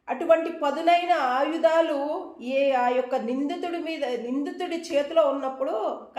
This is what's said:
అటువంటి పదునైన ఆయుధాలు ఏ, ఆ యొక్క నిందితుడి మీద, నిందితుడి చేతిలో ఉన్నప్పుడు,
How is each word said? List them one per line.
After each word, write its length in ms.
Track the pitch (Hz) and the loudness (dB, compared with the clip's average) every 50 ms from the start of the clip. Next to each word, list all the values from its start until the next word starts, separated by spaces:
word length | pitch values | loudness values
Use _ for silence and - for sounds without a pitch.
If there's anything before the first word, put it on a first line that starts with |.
| _ - | _ -6
అటువంటి 440 | 254 247 330 330 330 320 320 330 | -6 0 4 4 4 4 2 -2
పదునైన 600 | 320 320 302 285 269 311 330 330 349 349 349 349 | -4 -2 -2 -2 0 0 2 4 4 4 4 2
ఆయుధాలు 1200 | 349 311 277 247 247 262 285 311 320 320 320 320 320 330 320 320 302 277 277 294 311 381 359 - - - | 2 2 2 2 2 2 0 0 0 2 4 4 4 4 2 2 0 -2 -2 -2 -4 -6 -8 -10 -14 -10
ఏ, 280 | 233 247 269 269 277 277 | -6 -2 0 2 2 4
ఆ 180 | 269 247 247 247 | 4 2 2 2
యొక్క 260 | 247 254 254 - 277 | 2 0 0 0 -2
నిందితుడి 640 | 254 214 226 254 269 285 285 349 349 349 349 339 339 | -2 -2 -2 -2 -2 -2 -2 -4 -4 -4 -4 -4 -4
మీద, 260 | 311 320 320 294 277 | -6 -6 -6 -4 -4
నిందితుడి 720 | 247 247 226 226 240 254 285 285 330 - - 349 349 330 | -4 -4 -4 -4 -4 -4 -4 -4 -4 -6 -6 -6 -4 -4
చేతిలో 520 | 339 330 - - 285 285 285 320 330 311 277 | -6 -4 -2 -2 -2 0 2 4 4 4 4
ఉన్నప్పుడు, 440 | 277 277 262 262 262 - 262 302 370 427 403 311 - - - - - | 2 0 -4 -6 -4 -4 -4 -4 -2 -2 -2 -4 -6 -6 -10 -10 -6